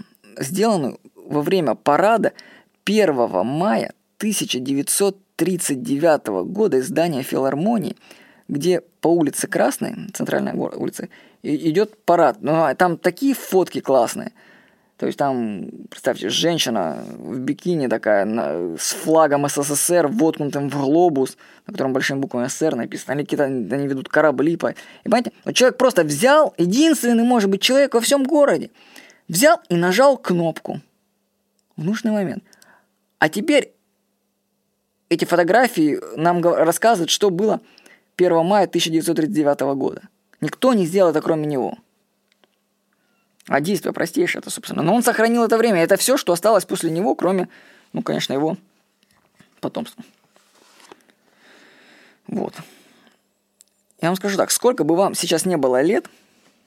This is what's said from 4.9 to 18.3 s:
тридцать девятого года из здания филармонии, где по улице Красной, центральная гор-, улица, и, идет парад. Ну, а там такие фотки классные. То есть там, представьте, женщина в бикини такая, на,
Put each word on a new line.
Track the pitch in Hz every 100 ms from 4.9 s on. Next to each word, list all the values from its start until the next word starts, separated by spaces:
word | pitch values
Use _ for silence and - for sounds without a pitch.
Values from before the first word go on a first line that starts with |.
| - 196 196 _ -
тридцать | 170 175 - 135
девятого | 120 139 165 147 - 92
года | 90 190 214 131
из | 127
здания | 151 170 143
филармонии, | - - 135 135 202 233 135 - - - - _ -
где | - 170 175
по | - _ 160
улице | 170 143 - 196
Красной, | - 233 - - - 202
центральная | - - - 135 -
гор-, | - -
улица, | 131 - - - _ _
и, | - 156 160
идет | 165 208 -
парад. | - 170 147 104
Ну, | 131 160
а | 151
там | 131 185 160
такие | 180 175 277 247
фотки | - 190 170 135
классные. | - 135 110 - - - _ - _ _ _ -
То | 127
есть | -
там, | 143 127 110 98 - - -
представьте, | - 131 - 101
женщина | 151 165 160 131 110 82 60 50 57
в | 71 127
бикини | 139 185 180 170 127
такая, | 113 110 101
на, | 98